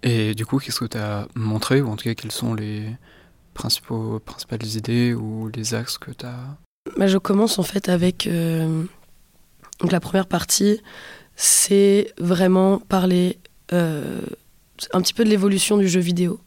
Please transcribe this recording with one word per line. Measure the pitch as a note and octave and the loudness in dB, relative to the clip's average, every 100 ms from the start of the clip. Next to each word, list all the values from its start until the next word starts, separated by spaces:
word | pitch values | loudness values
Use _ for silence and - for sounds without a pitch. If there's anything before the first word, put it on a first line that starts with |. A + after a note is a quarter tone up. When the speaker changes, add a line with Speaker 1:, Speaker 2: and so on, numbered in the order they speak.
Speaker 1:
Et | B2+ A#2 G#2+ | 0 0 0
du | A2+ A2 | -2 -2
coup, | C3+ | -2
qu'est-ce | - - | -2 -6
que | |
t'as | B2 A#2 G#2+ G#2 G#2+ | -6 -6 -4 -4 -6
montré, | - A2 A2 - C3 | -4 -2 -2 2 2
ou | C3+ | 2
en | G#2+ | -4
tout | |
cas, | - | -4
quelles | A2+ A2 | -6 -6
sont | - A#2+ | -6 -4
les | A2 G#2+ G#2 G#2+ A2+ - - _ _ _ | -4 -4 -6 -8 -10 -16 -20 _ _ _
principaux, | - - - - A#2 A2 A2 | -8 -4 -4 -4 -6 -4 -6
principales | - - - A#2 | -10 -18 -10 -8
idées | A2+ A2 A2 A#2+ A#2+ | -6 -8 -2 0 0
ou | A#2 A2 A2 A2 | 0 -6 -8 -8
les | A2+ A2 | -8 -6
axes | A2+ B2 - | -6 -6 -10
que | - | -12
t'as ? | B2+ B2 B2 B2+ D3 _ _ - - | -14 -14 -12 -14 -16 _ _ -10 0
Speaker 2:
Bah, | G3 | 2
je | F#3+ | 2
commence | - G3+ A3+ A3 | 2 2 2 0
en | |
fait | F3 G3 F#3+ | -2 -2 0
avec, | F3+ F3+ F3+ - | 2 2 0 -2
euh... | E3+ E3 E3 D#3+ D#3+ E3+ - - - _ _ _ _ - - | -2 0 0 0 -2 -4 -10 -20 -20 _ _ _ _ -20 -6
Donc | F3 | 0
la | F3 | 0
première | - F#3+ F#3 | 0 -2 0
partie, | F3 - - G3+ G#3+ - - - - - | -4 -2 0 2 2 -4 -20 -20 -20 -20
c'est | - - - - G3 G3 G3+ - - | -4 2 2 4 6 6 6 2 -2
vraiment | F3 F3 F#3 F#3 F#3+ G3 | 0 4 6 6 6 2
parler, | - F#3+ F#3 F3+ F3+ - - _ _ | 2 2 4 4 2 -2 -12 _ _
euh, | F3 E3+ D3+ C#3+ - - - _ _ _ - - | 0 0 -2 -6 -8 -8 -12 _ _ _ -16 -4
un | F#3 | 0
petit | F3+ | 0
peu | - | 2
de | A3+ | 2
l'évolution | G#3 G3 G3 - G#3 | 4 4 2 2 4
du | G3 | 4
jeu | F3 | 2
vidéo. | F3 F3 F3+ - | 2 0 0 -2